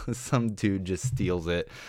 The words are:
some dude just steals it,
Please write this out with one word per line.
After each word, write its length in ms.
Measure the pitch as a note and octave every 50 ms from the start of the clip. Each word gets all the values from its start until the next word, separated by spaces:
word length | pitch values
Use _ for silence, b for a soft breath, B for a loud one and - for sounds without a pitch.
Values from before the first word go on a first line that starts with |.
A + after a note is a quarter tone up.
| - - A#2
some 420 | - - - C#3+ B2 A#2 A2+ G#2
dude 320 | - - G#2 G2 F#2+ F#2
just 180 | F2+ F#2 E2+ -
steals 420 | B2+ - - G2+ F2 F2+ F2 E2
it, 220 | E2+ F2 E2+ E2 B B B B